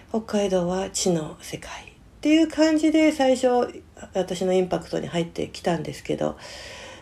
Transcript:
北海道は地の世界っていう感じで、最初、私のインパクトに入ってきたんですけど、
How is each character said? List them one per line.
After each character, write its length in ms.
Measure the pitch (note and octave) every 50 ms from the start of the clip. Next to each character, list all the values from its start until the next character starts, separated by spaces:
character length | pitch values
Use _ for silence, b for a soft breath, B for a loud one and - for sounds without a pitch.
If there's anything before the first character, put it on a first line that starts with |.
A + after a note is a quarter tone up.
| B B
北 120 | - A3+
海 280 | A3 - - G#3 G3+ G3
道 180 | F#3 F#3 F3 F3
は 220 | F#3 F#3+ F#3+ G3
地 220 | - - - F#3
の 260 | F3 D#3+ D3+ D3+ - -
世 160 | - - - -
界 140 | - -
っ 140 | - - - - - - - - - -
て 80 | - D4
い 120 | D#4 D#4+ D#4+
う 40 | D#4
感 300 | - D4 D#4 D#4+ D#4+ D4+
じ 140 | D#4+ D#4
で、 200 | D4+ D#4 D#4 D#4
最 240 | D4+ - C4+ C4 C4
初、 480 | B3+ C4 B3 B3 B3 A#3+ - - - - - - - - - -
私 300 | F#3+ F#3 - F#3 - F#3+
の 100 | F#3 F#3
イ 60 | F#3+
ン 80 | F#3 F3+
パ 120 | F3 E3+
ク 100 | E3+ -
ト 100 | - E3
に 80 | D#3 -
入 160 | - E3+ E3
っ 40 | E3+
て 220 | - - - -
き 120 | - -
た 160 | - F#3+ E3+ D#3
ん 60 | D3+
で 100 | D3+ C#3
す 100 | - -
け 140 | - D3+ D#3
ど、 200 | D3+ D3+ D3+ - B B B B B B B B B B B B